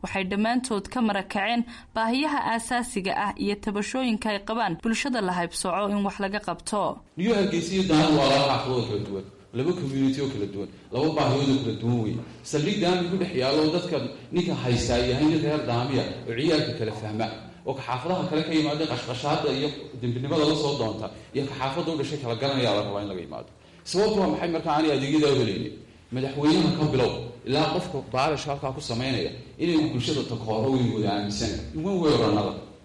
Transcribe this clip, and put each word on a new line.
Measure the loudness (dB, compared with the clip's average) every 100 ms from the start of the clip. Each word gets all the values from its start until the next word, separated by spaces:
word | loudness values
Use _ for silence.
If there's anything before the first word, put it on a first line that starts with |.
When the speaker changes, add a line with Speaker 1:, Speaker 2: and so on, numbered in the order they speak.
Speaker 1:
waxay | -4 -4
dhammaantood | -2 0 2 2 0 -4 -2
ka | 0
marakaceen | 0 0 -2 -2 0 0 -2 -6 -8
baahiyaha | -2 0 2 0 0
aasaasiga | 0 -2 -2 -2 -2 -4 -2 -2
ah | -2 -2
iyo | -2 -2
tabashooyinka | -2 -2 -2 -2 0 0 0
ay | -4
qabaan | -2 -2 0 0
bulshada | -2 0 0 0
la | 0
haybsooco | 0 -2 -2 -2 0 0
in | 0
wax | 0 -2
laga | -4 -4
qabto. | -4 -6 -4 0 0 -2 -10
Speaker 2:
New | -2 2
Hargeysa | 2 2 0 0
iyo | 0 4
Daan | 4 6 6
waa | 6
laba | 4
xaafadood | 4 2 0 0
kala | 0 -2
duwan, | -4 -6 -8 -16 -10
laba | -2 0
community | 0 -2 2 2 2
oo | -2
kala | -2 -4
duwan, | -4 -8 -10 -8
laba | 0 0
baahiyood | 2 2 2 4
oo | 2
kala | 2 -2
duwan | 0 2
weeye. | 0 -4 -8 -14
Saldhig | -4 -2 0 2
Daan | 2 2 0
ku | -2
dhex | -2
yaallo | 0 0 2 2
dadka | 2 0 -4 -4 -10 -4
ninka | 0 0
haystaa | 0 0 0 2 2
yahay | 2 4
nin | 4 4
reer | 2 0
Daamiya | 0 0 0 0 -2 -6
oo | -8 -2
ciyaalka | 2 2 0 -2
kala | -4
fahma, | -4 -6 -4 -4 -6 -14 -12 -6
oo |
ka | -6
xaafadaha | -4 -4 -2 -2 0
kale | 0
ka | 0
yimaada | 2 2 0 -2
qashqashaada | -2 -4 -4 -2 0 0
iyo | 0 -2 -4 -12 -6
dembinimada | -4 -2 0 2
la | 2 2
soo | 0 0
doonta | -2 -2 -8 -10 -8
iyo | -4
ka | -4
xaafadda | -4 -4 -2 -2
u | -2
dhashay | -4 -4
kala | -4 -2
garanaya | 0 0 2
la | 2
rabaa | 0 -4
in | -6
laga | -8
yimaado. | -8 -12 -14 -20 -20 -20
Sababtu | -4 2 2 4
waa | 2
maxay | 2 0
marka | -2 0
aanay | 2 4
adeegyada | 2 2 4 6
u | 4
helaynin? | 2 0 -4 -8 -18 -20 -8
Madaxweynaha | -4 -4 0 4 6 4
ka | 2 2
bilow | 4 2 0 -8 -12
ilaa | -2 0 2
qofka | 0 -4 -6 -4
baarish | 0 0 0 -4
halkaa | -4 -4
ku | -6
samaynaya | -4 -4 -2 -2 -2 -6 -16 -4
inay | 2 2 2
bulshada | 0 0 0
takooro | -2 -4 -2 0 2
weyn | 4 2
wada | 2 0
aaminsan | 0 -2 -2 -2 -4 -6
in | -4
one | -2 2
way | 4
or | 4
another. | 4 2 0 -4 -12 -20